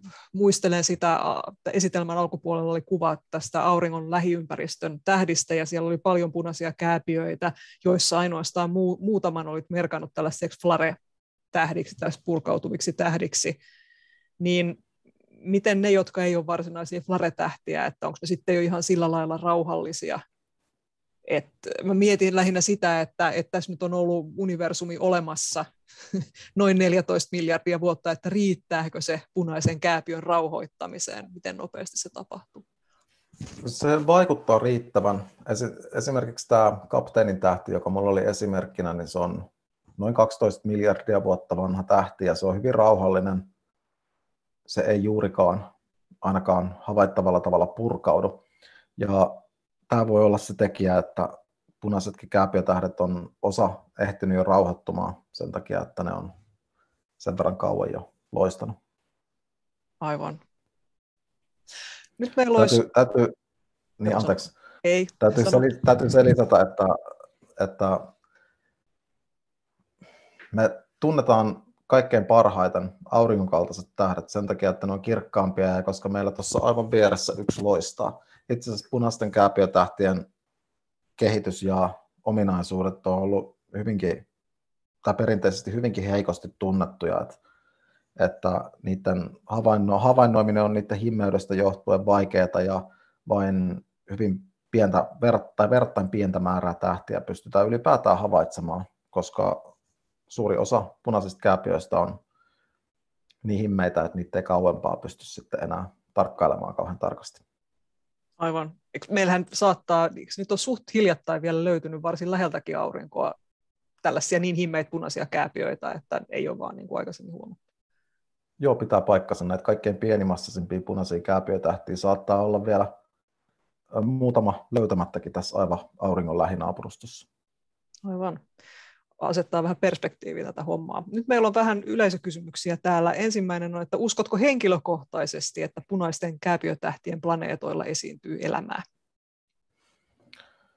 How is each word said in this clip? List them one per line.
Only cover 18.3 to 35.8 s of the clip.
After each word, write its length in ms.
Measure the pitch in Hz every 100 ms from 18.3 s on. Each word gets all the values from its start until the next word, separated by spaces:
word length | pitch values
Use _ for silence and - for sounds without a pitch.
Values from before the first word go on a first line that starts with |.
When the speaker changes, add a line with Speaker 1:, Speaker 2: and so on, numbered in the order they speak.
| 180 - 175
Speaker 1:
jo 60 |
ihan 220 | 170 175
sillä 280 | 165 175 165
lailla 260 | 165 160 160
rauhallisia? 840 | 175 170 165 165 156 - - - - _ _ _ _ _ _ _ _ _ -
Et 220 | 147 - _ - -
mä 100 | 190
mietin 420 | 196 208 196 190 185
lähinnä 260 | 185 185
sitä, 400 | 180 202 175 165
että, 300 | 156 - 170
että 200 | 160 156
tässä 200 | 185 185
nyt 120 | 165
on 100 | 180
ollut 320 | 180 175 170 156 151
universumi 600 | 190 165 165 170 175 170
olemassa 680 | 185 180 160 156 - 165 160 _ _ - -
<laughs> 440 | 190 - - - 196
noin 220 | 196 185
neljätoista 520 | 185 180 - 180 -
miljardia 480 | 175 165 165 - 170
vuotta, 320 | 175 165 170
että 180 | 160 180
riittääkö 720 | 202 202 180 - 165 160 160
se 200 | 156 156 -
punaisen 460 | 180 165 156 156 156
kääpiön 440 | 175 160 160 165
rauhoittamiseen, 1080 | 160 170 160 165 156 - - 180 - 107 190
miten 240 | 180 95 -
nopeasti 400 | - - 185 -
se 120 | 175
tapahtuu? 560 | - - 185 - - _ _ _ _ _ _ _ - - - 123
Speaker 2:
Se 420 | 120 147 156 151
vaikuttaa 520 | 175 180 - - 110
riittävän. 720 | 123 120 117 104 101 101 - _ -
Esi-, 480 | 107 120 -